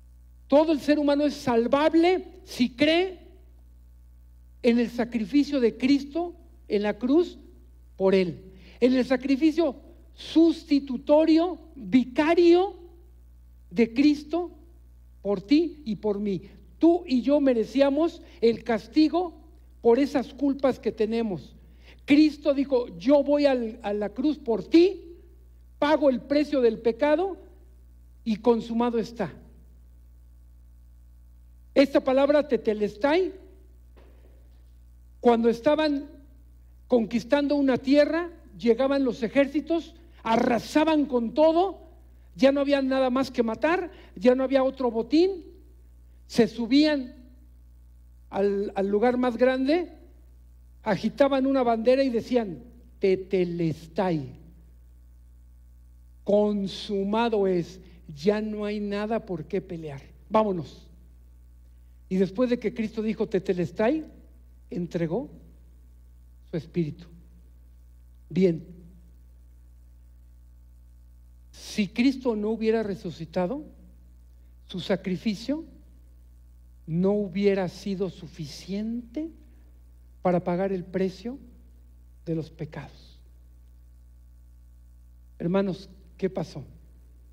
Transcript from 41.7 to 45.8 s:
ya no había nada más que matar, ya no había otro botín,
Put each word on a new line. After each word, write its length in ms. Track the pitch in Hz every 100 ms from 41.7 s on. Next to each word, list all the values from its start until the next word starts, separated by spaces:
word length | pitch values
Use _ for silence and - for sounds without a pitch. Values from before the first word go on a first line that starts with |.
| 330 - - - - - 170
ya 160 | 262
no 100 | 277
había 200 | 277 285
nada 280 | 269 262 262
más 200 | 247 269
que 140 | 254
matar, 480 | 233 220 302 359 330 - - -
ya 180 | 214
no 100 | 254
había 200 | 262 269
otro 260 | 262 262 254
botín, 540 | 226 226 302 370 370 - - - -